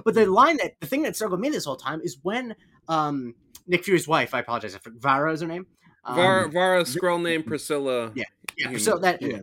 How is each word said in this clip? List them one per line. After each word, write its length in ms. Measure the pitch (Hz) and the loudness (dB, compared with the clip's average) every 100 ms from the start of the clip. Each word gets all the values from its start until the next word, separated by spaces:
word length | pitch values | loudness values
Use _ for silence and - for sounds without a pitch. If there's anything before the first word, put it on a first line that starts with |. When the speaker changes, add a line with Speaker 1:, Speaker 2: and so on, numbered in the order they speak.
Speaker 1:
but 120 | 226 208 | 0 4
the 60 | 208 | 6
Speaker 2:
Mm. 80 | |
Speaker 1:
line 240 | 190 277 311 | 6 6 4
that, 220 | 180 - | -2 -8
the 80 | 160 | -4
thing 160 | 269 | -2
that 120 | 302 170 | -2 -4
struggled 240 | 220 180 | -4 -2
me 80 | 262 | -2
this 160 | 262 151 | -4 -4
whole 100 | 131 | -8
time 240 | 131 156 | -6 -6
is 140 | 165 - | -6 -6
when, 320 | 175 233 247 - _ _ - | -6 -4 -6 -12 _ _ -4
um, 480 | 160 151 143 123 117 _ - - | 0 0 -2 -6 -12 _ -16 -2
Nick 160 | 175 196 | -2 2
Fury's 220 | 175 147 | 2 4
wife, 260 | 156 120 | 0 2
I 60 | 127 | -2
apologize, 340 | 117 117 107 98 | -4 -4 -6 -12
I 40 | |
forgot, 220 | 120 117 | -18 -6
Vara 320 | 135 135 156 | 0 2 2
is 80 | 160 | -2
her 60 | 165 | -4
name? 200 | 170 190 _ _ _ | -8 -12 _ _ _
Um, 120 | - 127 | -6 2
Speaker 2:
Var-, 320 | 185 190 170 | 4 4 2
Vara, 360 | 165 185 185 170 | 2 4 4 2
Speaker 3:
th- 120 | 143 | 0
Speaker 2:
Skrull 240 | 180 170 | 0 0
name 220 | 170 165 | 0 -2
Priscilla. 680 | 156 147 - 147 139 127 113 107 | -2 -6 -4 -2 0 -2 -2 -6
Speaker 1:
Yeah, 80 | 107 _ - - | -10 _ -14 -8
yeah, 60 | 131 | -6
Speaker 2:
Human. 40 | |
Speaker 1:
Priscilla, 280 | 123 220 180 | -2 0 2
that, 200 | 185 165 | 2 0
Speaker 2:
Yeah. 180 | 139 104 | -2 0